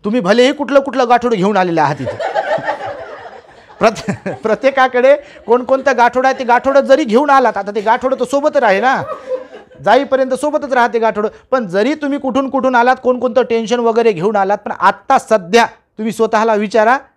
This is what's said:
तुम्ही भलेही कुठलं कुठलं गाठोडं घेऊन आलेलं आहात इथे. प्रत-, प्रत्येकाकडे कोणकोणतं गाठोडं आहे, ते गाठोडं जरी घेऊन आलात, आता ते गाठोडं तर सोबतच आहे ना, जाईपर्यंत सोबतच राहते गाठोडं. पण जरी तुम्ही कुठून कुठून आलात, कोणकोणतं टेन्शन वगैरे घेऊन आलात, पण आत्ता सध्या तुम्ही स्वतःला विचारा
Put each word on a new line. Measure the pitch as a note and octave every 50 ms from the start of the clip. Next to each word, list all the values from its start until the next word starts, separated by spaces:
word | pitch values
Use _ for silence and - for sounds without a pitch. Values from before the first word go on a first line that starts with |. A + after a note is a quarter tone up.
| _
तुम्ही | G#3 G#3 B3
भलेही | G3+ F3 G#3 A#3+ B3 B3+
कुठलं | D4 D4 D4 G#3+ C#4 C#4
कुठलं | C#4 C#4 A#3 C4 B3+ A#3
गाठोडं | B3 A#3+ A3+ B3 A#3
घेऊन | G3 F3 G3+ G#3+ G3
आलेलं | F#3 F3+ E3+ D#3+
आहात | D3+ C#3 D3+ -
इथे. | C3 - - - E5 - - - - - D#4 E4 - D4+ - - G#5 F#5+ - - - - B4+ - - - - - _ - - - _ _ - -
प्रत-, | F#3+ A3 A3 - - - - - - G3+ D#3 - -
प्रत्येकाकडे | A3+ G#3+ G3+ - C4 C4+ C4+ B3+ B3+ B3 B3 B3 C4+ C#4+ D4 D4 - - - - -
कोणकोणतं | A3+ B3 B3+ - C4 C4+ C4 C#4 C4 A#3
गाठोडं | A#3+ A#3+ A#3+ B3+ B3+ C4
आहे, | C4 C4
ते | C4+
गाठोडं | A3+ A#3+ B3 A#3+ C4+ C#4 C#4
जरी | C4 A3 C4 B3+ D#4
घेऊन | A#3+ G3+ A#3+ D4+ C#4+
आलात, | C#4 C4+ B3+ A3+ G3+ G3+
आता | G3+ G3 G#3
ते | A3
गाठोडं | G3+ A3 A3+ B3 B3 B3+ C4 B3
तर | B3
सोबतच | - - C#4+ C#4 D4+ D4 C#4+ C4
आहे | A3 F#3+ G3
ना, | G#3+ B3+ C4 G#3 C#3+ - - - - C5 C5 B4+ - - - - - _ - - C3+
जाईपर्यंत | F#3 G#3 C4 C#4 - C4+ C4 C4+ C4
सोबतच | C4 B3 - D4 C#4 D4+ B3+ C4+ C4
राहते | B3+ A#3 A#3+ G3+ A#3
गाठोडं. | A3 A3+ G#3 G#3 G#3 G#3+ - - _ _
पण | - C4 B3 F#3
जरी | E3 G3 G#3+ B3+ D#4
तुम्ही | D4+ D4 C#4+ C#4 C#4+
कुठून | - C4 G#3+ C4+ C#4 C4
कुठून | A3+ C4+ A3+ C4 B3+
आलात, | A#3+ A#3 B3+ B3+ B3+ -
कोणकोणतं | C4 B3+ B3 A#3 B3+ A3+ C4 B3
टेन्शन | B3 A#3 A3+ A3+ G3+ A#3 A#3+
वगैरे | A#3+ A#3 A3+ A#3 A#3 A3+
घेऊन | G#3+ D#3+ E3 G#3 A3
आलात, | G3+ G3 F#3+ G3+ G#3
पण | _ A3+
आत्ता | - - - F#3+ G3 - _ _ C4 B3+
सध्या | - - A3+ G#3+ F3+ E3 F#3 A#3 A#3
तुम्ही | - - _ _ _ _ - G#3+ A3+
स्वतःला | G#3 - A3+ G#3+ A3+ G#3+ A3 A3+ A3
विचारा | G3+ G#3+ G#3 F#3 A3+ G#3+ A3 B3+ C#4 C4+ _ _